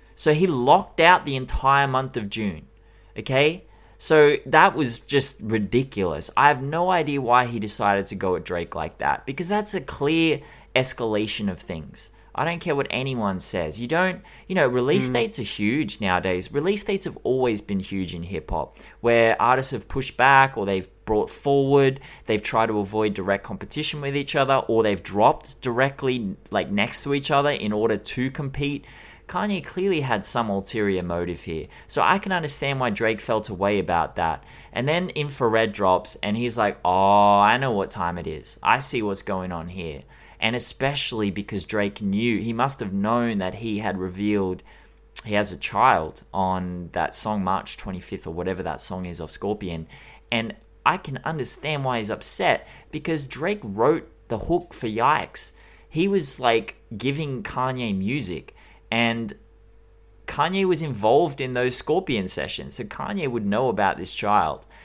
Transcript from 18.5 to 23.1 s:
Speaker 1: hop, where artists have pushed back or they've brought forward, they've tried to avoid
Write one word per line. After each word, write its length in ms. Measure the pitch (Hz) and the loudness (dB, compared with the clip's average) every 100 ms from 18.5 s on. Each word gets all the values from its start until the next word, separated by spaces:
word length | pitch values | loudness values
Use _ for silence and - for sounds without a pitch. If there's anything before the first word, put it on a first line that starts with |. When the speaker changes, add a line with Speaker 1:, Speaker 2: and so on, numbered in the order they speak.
Speaker 1:
hop, 260 | 85 67 - - - | -4 -6 -10 -20 -4
where 340 | 117 117 113 110 | 2 6 6 4
artists 300 | 117 131 131 | 4 2 0
have 160 | 120 - | -4 -6
pushed 300 | 139 131 - | -6 -4 2
back 380 | 131 135 135 123 | 6 8 6 2
or 120 | 98 | -2
they've 200 | 95 90 _ - | -2 -4 _ -2
brought 260 | 107 - | 0 0
forward, 680 | - 143 139 135 139 135 135 - - - | -2 2 2 4 6 4 2 -8 -10 -2
they've 160 | 107 | -2
tried 240 | - 117 113 | 0 2 2
to 100 | 107 | 2
avoid 360 | 98 107 107 | -2 0 0